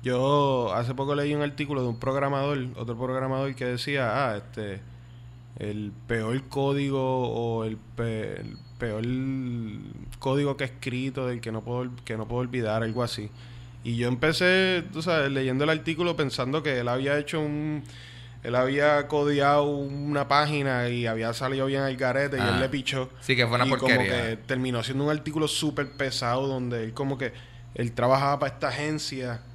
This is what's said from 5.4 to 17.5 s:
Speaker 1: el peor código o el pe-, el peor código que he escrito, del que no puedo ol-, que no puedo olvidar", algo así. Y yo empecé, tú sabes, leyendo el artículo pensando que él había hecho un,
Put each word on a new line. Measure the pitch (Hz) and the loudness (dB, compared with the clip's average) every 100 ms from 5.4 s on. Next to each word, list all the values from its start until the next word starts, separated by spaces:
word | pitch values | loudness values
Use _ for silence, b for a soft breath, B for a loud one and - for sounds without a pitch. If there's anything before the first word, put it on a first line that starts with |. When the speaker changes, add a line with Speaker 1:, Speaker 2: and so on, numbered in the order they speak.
| - - | -18 -8
Speaker 1:
el | 104 104 104 98 - | -6 -4 -6 -10 -2
peor | 117 110 131 131 | -2 0 -2 -2
código | 139 139 139 139 135 131 131 123 | 0 2 2 0 0 2 0 0
o | 113 117 113 | 0 0 0
el | 110 110 | -2 -6
pe-, | - - 117 110 104 95 | -10 -4 -2 -2 -4 -6
el | 110 110 - - | -10 -12 -16 -6
peor | 117 107 117 127 135 135 127 120 110 104 101 - - - | -4 -2 -2 -2 -2 -2 -2 -4 -6 -8 -10 -12 -12 -4
código | 135 139 143 135 | 0 2 2 0
que | 131 | -6
he | |
escrito, | - 135 123 135 131 127 | -6 -4 -2 -2 -2 -4
del | 120 | -4
que | 117 | -4
no | 110 | -6
puedo | 110 123 | -4 -4
ol-, | 127 123 | -4 -8
que | - 110 | -6 -6
no | 107 | -2
puedo | 120 | -2
olvidar", | 127 127 110 110 | 0 0 0 0
algo | 113 113 | 0 0
así. | 120 - 104 B B B B B | -2 -4 -8 B B B B B
Y | 120 117 | -4 0
yo | 120 | 0
empecé, | 127 156 160 180 185 185 180 160 | 2 2 4 4 6 4 2 -2
tú | 156 | -4
sabes, | 165 160 139 | 2 2 4
leyendo | 135 131 131 147 | 2 2 2 2
el | |
artículo | 160 147 156 175 160 | 2 0 0 0 2
pensando | 143 - 127 156 | 0 0 0 0
que | 151 127 | 0 0
él | 120 | 0
había | 123 139 147 | 0 2 0
hecho | 147 165 | 0 -2
un, | 151 | -2